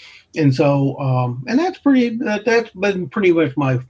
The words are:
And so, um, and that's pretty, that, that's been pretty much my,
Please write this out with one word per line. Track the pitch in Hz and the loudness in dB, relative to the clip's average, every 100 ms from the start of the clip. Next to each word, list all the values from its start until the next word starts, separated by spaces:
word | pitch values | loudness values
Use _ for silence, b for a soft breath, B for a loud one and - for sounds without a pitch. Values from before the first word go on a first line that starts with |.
| B B _ 165 | B B _ 0
And | 147 | 2
so, | 131 143 139 139 139 | 4 2 2 0 -2
um, | 135 127 123 123 - | -2 0 -2 -4 -2
and | 254 | 0
that's | 359 370 | 0 0
pretty, | 285 254 240 226 | 2 2 2 -2
that, | 226 208 233 | -4 -2 0
that's | 233 226 | 0 -2
been | 180 202 185 156 | -4 -2 -2 -4
pretty | 214 185 | 0 2
much | 165 147 147 | 2 0 0
my, | 135 127 | -2 -2